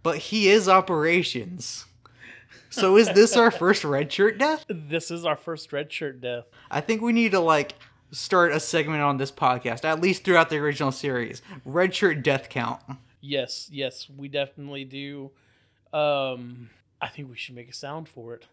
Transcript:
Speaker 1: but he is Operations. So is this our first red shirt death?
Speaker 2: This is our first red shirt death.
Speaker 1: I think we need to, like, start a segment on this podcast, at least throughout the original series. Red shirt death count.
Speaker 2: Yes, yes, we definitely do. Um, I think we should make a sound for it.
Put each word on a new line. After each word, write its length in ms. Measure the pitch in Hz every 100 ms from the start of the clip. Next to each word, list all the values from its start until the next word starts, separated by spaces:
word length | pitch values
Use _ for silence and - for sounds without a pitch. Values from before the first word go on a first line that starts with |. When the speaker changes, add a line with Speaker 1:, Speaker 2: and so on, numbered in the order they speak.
Speaker 1:
but 140 | 165 151
he 300 | - 214 196
is 200 | 214 190
Operations. 1160 | 190 185 165 156 175 - 123 95 87 - - - _ _ _ - - _ - _
So 260 | - 196 202
is 120 | 220
this 240 | 190 226 247
our 160 | 226
first 320 | - 175 -
red 260 | 147 139 147
shirt 240 | - 202 208
death? 260 | 285 311 -
Speaker 2:
This 440 | 170 147 160 160
is 120 | 170
our 120 | 170 143
first 360 | - 156 -
red 200 | 143 151
shirt 280 | - 147 127
death. 260 | 123 120 - - -
Speaker 1:
I 80 | -
think 220 | 190 220
we 100 | 233
need 200 | 233 226
to, 80 | 190
like, 340 | 165 156 143 - - _ _
start 380 | - - 190 170
a 60 | 156
segment 440 | - 165 151 151
on 160 | 143 135
this 120 | 135
podcast, 540 | - 139 127 127 117
at 160 | 156 160
least 240 | 185 175
throughout 260 | 190 170 160
the 60 | 156
original 340 | 147 143 139
series. 520 | 131 147 123 117 - - 151
Red 300 | 135 156 190
shirt 280 | - 196 151
death 240 | 143 135 -
count. 320 | 131 117 117 - 135 _ _
Speaker 2:
Yes, 480 | 143 139 120 - -
yes, 380 | 143 131 - -
we 160 | 139 139
definitely 560 | 143 135 - 143 139
do. 460 | 135 139 139 143 139 _ _ _ _ _ _
Um, 800 | 151 151 143 135 127 120 123 117 _ _ _
I 60 | 120
think 200 | - 135
we 60 | 117
should 180 | -
make 140 | 123 123
a 40 |
sound 340 | - 139 156 156
for 260 | - 117
it. 120 | 117 _